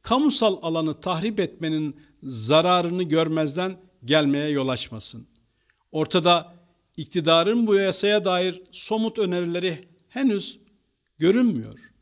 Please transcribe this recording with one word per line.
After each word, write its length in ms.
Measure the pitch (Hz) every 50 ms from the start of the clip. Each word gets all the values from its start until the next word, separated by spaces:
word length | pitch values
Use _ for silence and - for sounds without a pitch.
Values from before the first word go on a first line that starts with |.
kamusal 560 | - - 226 262 302 294 - - 226 214 190 -
alanı 380 | - 165 165 165 160 156 151 -
tahrip 400 | - 185 175 160 190 226 214 208
etmenin 560 | 180 - - _ 160 160 156 156 156 147 135 - - _ _ _ -
zararını 800 | 135 123 113 107 117 147 156 165 180 180 180 170 170 175 185 185
görmezden 760 | 156 151 160 160 160 160 160 156 147 135 175 185 190 185 175 - _ _ _ -
gelmeye 440 | 117 147 156 151 139 139 143 147 151
yol 180 | 147 139 135
açmasın. 600 | 131 127 120 - - 113 110 - - - 113 117 _ _ _ _ _ _ _ _ _ _ _ _ _
Ortada 640 | - 156 156 151 - 180 160 175 175 170 - - - - _ _ _ _ _ _ _
iktidarın 720 | - 151 - - 180 151 160 165 165 170 202 226 240 233
bu 80 | 214 202
yasaya 500 | 196 196 190 180 - - 202 208 214 175
dair 360 | 190 180 180 185 185 180 185 - _
somut 480 | - - - - 214 220 220 226 220 226
önerileri 680 | 208 180 180 175 175 170 170 175 180 185 165 - - _ _ _ _ _
henüz 500 | - 247 277 254 208 196 - - - _ _ _ _ _ _ _ _ _ _ _ _
görünmüyor. 760 | - 156 175 196 247 254 233 175 120 107 107 110 - - - _ _